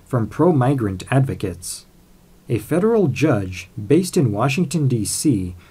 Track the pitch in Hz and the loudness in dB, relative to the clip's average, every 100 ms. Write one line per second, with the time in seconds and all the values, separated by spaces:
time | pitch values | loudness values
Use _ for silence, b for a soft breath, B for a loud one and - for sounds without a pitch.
0 | - 127 107 - 165 151 123 139 104 92 | -6 -4 -2 2 2 4 2 0 -2 -4
1 | - 131 131 92 98 90 - - - _ | -2 0 0 -2 -6 -8 -12 -14 -18 _
2 | _ - _ _ - 113 - 160 220 226 | _ -20 _ _ -4 -4 0 0 2 4
3 | 170 - 156 110 92 90 - - 104 151 | 2 2 2 2 -2 -8 -14 -12 2 2
4 | 185 185 120 101 135 139 143 165 135 120 | 4 2 2 2 0 0 -2 0 0 0
5 | 98 - 156 104 90 90 B | -2 -2 0 0 -2 -8 B